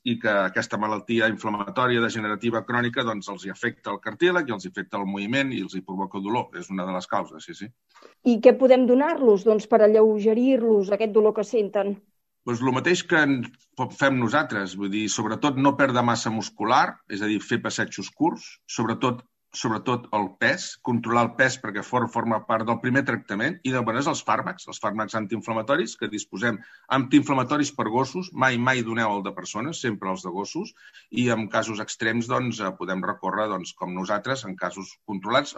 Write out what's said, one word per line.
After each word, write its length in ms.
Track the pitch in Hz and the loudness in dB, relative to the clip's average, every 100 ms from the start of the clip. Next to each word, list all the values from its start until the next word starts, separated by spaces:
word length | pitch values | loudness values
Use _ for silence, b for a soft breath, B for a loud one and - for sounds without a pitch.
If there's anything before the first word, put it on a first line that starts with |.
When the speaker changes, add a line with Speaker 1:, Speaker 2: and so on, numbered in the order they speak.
| 123 | -4
Speaker 1:
i 80 | 117 | -2
que 140 | 113 | 0
aquesta 480 | 101 92 113 110 107 | 2 2 -2 -4 -2
malaltia 480 | 107 107 - 117 110 | -2 -4 -2 0 2
inflamatòria 720 | 101 113 104 101 98 127 120 | 0 -4 -4 -4 -2 2 2
degenerativa 600 | 113 113 107 104 117 113 113 | 0 -2 -4 -2 -2 -2 -2
crònica, 340 | 120 120 120 | -2 0 -2
doncs, 240 | 117 107 95 | -4 -4 -8
els 140 | 95 95 | -10 -10
hi 60 | |
afecta 400 | 95 120 113 - | -6 -6 -6 -8
el 80 | 101 | -8
cartílag 480 | 110 110 175 180 143 | -8 0 2 2 0
i 80 | 107 | -4
els 100 | 92 | -6
hi 60 | |
afecta 260 | 101 92 104 | -10 -8 -6
el 120 | 98 | -4
moviment 400 | 98 101 135 135 | -4 -2 -2 -2
i 80 | 113 92 | -2 -6
els 100 | 92 | -8
hi 80 | |
provoca 400 | - 95 95 101 | -8 -6 -6 -6
dolor. 240 | 98 120 110 87 | -2 -2 -4 -10
És 140 | 87 | -8
una 160 | 95 92 | -6 -4
de 80 | 92 | -6
les 140 | 90 | -4
causes, 320 | 107 82 78 | -4 -6 -10
sí, 140 | - 82 | -16 -14
sí. 80 | 107 - _ b b _ 247 | -14 -16 _ b b _ 2
Speaker 2:
I 60 | 226 | 6
què 160 | 247 247 | 6 8
podem 300 | 262 254 240 | 8 8 8
donar-los, 560 | 247 302 330 254 202 | 4 4 4 6 6
doncs, 240 | 220 214 - | 6 2 4
per 140 | 226 | 6
alleugerir-los 1080 | 214 220 220 214 208 220 254 262 226 214 190 202 | 8 8 6 6 2 4 4 4 6 4 4 0
aquest 160 | 220 | 2
dolor 240 | 208 214 214 | 4 4 2
que 100 | 196 | 0
senten? 460 | 240 202 202 196 202 _ _ _ _ - | 0 0 0 -2 -4 _ _ _ _ -4
Speaker 1:
Doncs 140 | 117 | 0
el 100 | 131 | 0
mateix 300 | 127 170 180 - | 2 2 0 4
que 140 | 165 | 4
en 140 | 143 135 110 - _ - 127 - | 4 2 -2 -12 _ -6 -6 0
fem 160 | 139 131 | 2 4
nosaltres, 600 | 117 147 156 107 98 92 | 2 2 0 -2 -4 -4
vull 100 | 101 | -4
dir, 100 | 104 107 | -2 -2
sobretot 460 | - 107 110 147 131 | -2 -2 -2 -2 2
no 140 | 139 135 | 2 2
perdre 240 | 139 123 | 2 2
massa 300 | 120 113 120 | 2 0 -2
muscular, 520 | 110 98 - 104 127 - - - | -4 -6 -4 2 2 2 -2 -10
és 100 | 101 | -4
a 80 | 107 | -2
dir, 80 | 104 | -2
fer 160 | - 110 | -2 -4
passejos 480 | 104 - 107 - 92 - | -2 -4 -6 -6 -12 -2
curts, 300 | 160 - - - - | -2 -2 -10 -20 -10
sobretot, 560 | - 113 110 131 123 - _ _ | -4 -2 0 -2 -2 -8 _ _
sobretot 540 | - 123 107 131 120 127 107 | -6 -2 -2 -2 -4 -2 -2
el 140 | 95 - | -2 0
pes, 380 | 139 170 - - - | 0 0 -4 -10 -4
controlar 380 | 117 117 117 117 | -2 2 2 2
el 60 | - | 2
pes 220 | 131 127 | 2 2
perquè 220 | 107 101 | -6 -8
for-, 240 | - 123 117 | -4 -2 -2
forma 300 | 120 113 110 - | -2 -2 -2 0
part 160 | 110 | 0
del 140 | 110 117 | 0 -2
primer 220 | 127 131 | 2 0
tractament, 540 | 135 113 - 101 131 185 131 | 0 -2 -4 -4 -4 -4 -2
i 60 | |
de 80 | 127 | 0
vegades 240 | 113 113 143 | 0 0 -2
els 140 | 131 | -2
fàrmacs, 400 | - 110 - 190 - | 0 0 -2 -8 -12
els 80 | - | -8
fàrmacs 380 | 107 104 107 110 | -4 -4 -4 -4
antiinflamatoris 800 | 98 113 95 113 107 143 - - | -4 -6 -4 -4 0 0 0 -6
que 80 | 104 | -8
disposem, 520 | 104 - 98 117 104 B B B 131 | -6 -8 -4 -2 -2 B B B -2
antiinflamatoris 760 | 123 147 135 135 123 147 143 - | 4 4 4 2 0 0 0 -2
per 140 | 110 | -2
gossos, 380 | 117 131 180 185 | 0 -2 -4 -8
mai, 240 | - 131 120 | -2 0 2
mai 240 | 123 127 110 | 0 0 -2
doneu 300 | 113 113 101 | -2 0 -2
el 80 | 98 | -4
de 80 | 92 | -8
persones, 460 | 87 107 135 170 | -10 -8 -8 -6
sempre 240 | 123 101 95 | -4 -4 -4
els 100 | 95 | -6
de 80 | 95 | -6
gossos, 400 | 90 104 160 214 b b b b | -8 -6 -8 -10 b b b b
i 160 | 113 120 113 | -2 0 0
en 140 | 110 | -2
casos 320 | 117 110 104 | -4 -4 -6
extrems, 460 | 110 - 113 117 117 | -8 -4 -2 -2 -2
doncs, 300 | 127 127 110 | -2 -2 -4
eh, 80 | 98 92 | -6 -6
podem 240 | 90 95 | -6 -4
recórrer, 460 | 92 - 95 95 107 | -4 -4 -4 -2 -2
doncs, 220 | 95 87 - | -4 -8 -10
com 160 | 87 | -8
nosaltres, 540 | 90 92 104 123 131 104 | -6 -4 -4 -4 -6 -6
en 80 | 92 | -8
casos 380 | 90 98 95 - | -8 -8 -12 -16
controlats, 480 | - 98 98 127 143 | -10 -8 -2 0 0